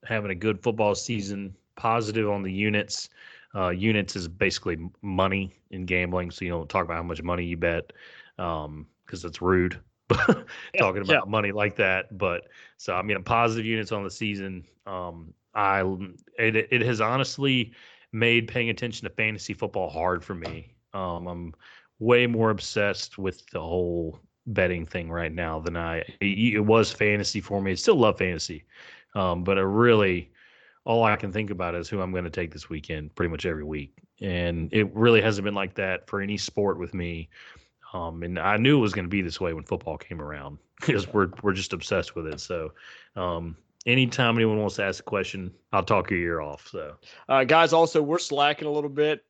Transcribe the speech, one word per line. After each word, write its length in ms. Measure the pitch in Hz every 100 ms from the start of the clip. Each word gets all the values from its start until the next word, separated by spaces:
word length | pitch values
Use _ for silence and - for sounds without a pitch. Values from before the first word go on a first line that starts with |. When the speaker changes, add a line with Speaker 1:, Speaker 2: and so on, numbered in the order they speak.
| -
Speaker 1:
having 260 | 113 101
a 40 | 92
good 260 | 110 98
football 340 | - 110 104 98
season, 600 | - 113 98 98 98 95 _ -
positive 540 | 117 113 107 110 104
on 140 | 101
the 80 | 95
units. 580 | 92 107 104 104 - - _ - - _ 104
Uh, 140 | 92
units 460 | 90 107 107 95 101
is 120 | 85
basically 460 | 90 101 - - 82
m-, 160 | 82 -
money 520 | 101 92 95 98 95 - _
in 140 | 95 90
gambling, 440 | 90 90 90 87
so 120 | 82
you 80 | 90
don't 160 | 85 78
talk 160 | 95
about 140 | 85 82
how 60 |
much 180 | 85 80
money 240 | 82 87 87
you 100 | 82
bet, 380 | 85 85 - - - - - _
um, 460 | 90 80 76 76 76 _ _
'cause 160 | 92
that's 200 | 90 82
rude, 380 | 90 92 90 - - _
<laughs> 140 | _
Speaker 2:
Yeah, 260 | - - - - - - 196
Speaker 1:
talking 260 | 113 95 98
Speaker 2:
yeah. 120 | 151
Speaker 1:
about 120 | 98
money 220 | 107 104
like 240 | 101 104 98
that. 400 | 98 92 92 98
But, 300 | 98 87 - - - _
so, 180 | - 90
I 60 |
mean, 120 | 98 101
I'm 80 |
positive 420 | 95 117 117 113 110
units 260 | 113 101
on 120 | 107
the 60 | 98
season. 560 | - 110 101 98 92 82 _ -
Um, 460 | 92 90 85 80 - _
I, 280 | 107 101 98 92 92 95 87 _ -
it, 160 | 113 110 110
it 100 | 123
has 180 | 120 113
honestly 720 | 110 127 135 - 139 131 113 - - - _
made 360 | 110 117 117 113
paying 220 | 127 117
attention 360 | 110 120 113 107
to 60 |
fantasy 400 | - 110 107 -
football 340 | 98 98 - 87
hard 340 | 76 87 90
for 100 | 87
me. 400 | 92 82 80 80 _ _ 98
Um, 320 | 92 87 87
I'm 260 | 87 85 78 - - _ _
way 260 | 113 120 123
more 220 | 117 113
obsessed 680 | 104 - - 101 95 - -
with 260 | 95 - -
the 100 | 87
whole 580 | 80 87 87 85 82 - _ _ -
betting 380 | 101 90 87 82
thing 240 | 92 82
right 200 | 85 85
now 280 | 80 82 80
than 180 | 80 85
I, 220 | 82 82 - -
it, 360 | 101 98 117 107
it 100 | 104
was 260 | 113 104
fantasy 480 | - 107 104 98 107
for 220 | 92 101
me. 100 | 98
I 40 | 92
still 200 | - 185
love 220 | 113 101
fantasy. 480 | 95 85 - 80 _ - - - _ -
Um, 280 | 92 87
but 160 | 90 98
I 20 |
really, 680 | 95 104 120 110 101 90 - _ - _ _ _ -
all 180 | 113
I 120 | 113 104
can 160 | 101
think 180 | 98 107
about 260 | 98 87 87
is 120 | 85
who 140 | 104
I'm 100 | 92
gonna 180 | 92 87
take 220 | 82 87
this 160 | 82 -
weekend 460 | 82 - 80 76 -
pretty 140 | 87
much 160 | 78 92
every 180 | 78
week. 300 | 76 76 69 _ _ _
And 520 | 98 87 87 85 82
it 200 | 107 104 107
really 260 | 117 117
hasn't 240 | 107 101 101
been 80 |
like 220 | 101 95 -
that 320 | 95 90 -
for 120 | 101
any 160 | 98 104
sport 420 | - - 101 85
with 140 | 87
me. 360 | 95 87 85 80 - - - _ _ -
Um, 300 | 92 85 85
and 160 | 87 90
I 180 | 87 107
knew 200 | 117 147
it 40 |
was 120 | 110
gonna 140 | 92 87
be 140 | 98
this 180 | 87 -
way 140 | 90
when 100 | 82
football 340 | 78 92 - 76
came 220 | - 82
around 360 | 76 76 71 73 _
<laughs> 120 | _
'cause 260 | - 113 95
we're, 160 | 107 92 -
we're 100 | 104
just 200 | 92 92
obsessed 420 | 87 - 95 85 -
with 120 | 80
it. 120 | 73
So, 320 | - 87 78 - - - - -
um, 400 | 90 85 85 82 _ _ -
anytime 500 | 123 127 117 123 117
anyone 220 | 113 107
wants 180 | 104 -
to 60 |
ask 160 | 98 92
a 40 |
question, 480 | - 104 92 98 90 - _
I'll 120 | 101
talk 260 | 92 104 85
your 100 | 92
ear 220 | 85 82
off. 260 | 73 73 -
So, 280 | 92 76 73 - - -
Speaker 2:
Uh, 140 | 135
guys, 280 | 131 156 165
also, 300 | 165 165 160
we're 180 | 147 170
slacking 480 | - 143 143 147 151
a 40 |
little 180 | 147 147
bit. 340 | 139 151 151 _